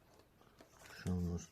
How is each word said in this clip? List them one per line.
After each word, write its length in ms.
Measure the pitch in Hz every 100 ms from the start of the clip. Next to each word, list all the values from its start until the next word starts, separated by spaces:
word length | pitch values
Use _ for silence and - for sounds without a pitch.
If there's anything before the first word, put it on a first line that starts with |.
| - - - - - - - - - -
Що 120 | -
в 100 | 90
нас 280 | 87 85 -